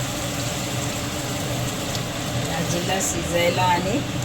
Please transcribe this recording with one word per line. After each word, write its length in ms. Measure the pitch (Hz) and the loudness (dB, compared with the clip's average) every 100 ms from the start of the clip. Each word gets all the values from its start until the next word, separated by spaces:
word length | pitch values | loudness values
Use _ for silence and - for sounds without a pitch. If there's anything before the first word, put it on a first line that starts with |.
| - - - - - - - - - - - - - - - 127 120 - - - - - - - - | -2 -2 -2 -2 -2 -2 -2 -2 -2 -2 -4 -4 -2 -2 -2 -2 -2 -2 -2 -2 -4 -4 -2 -2 0
भाजीला 520 | 165 165 175 180 190 190 | 0 0 0 2 2 0
शिजायला 500 | 165 160 170 175 180 | 0 0 2 4 4
आणि 380 | 180 175 180 262 - - | 4 4 4 0 0 -2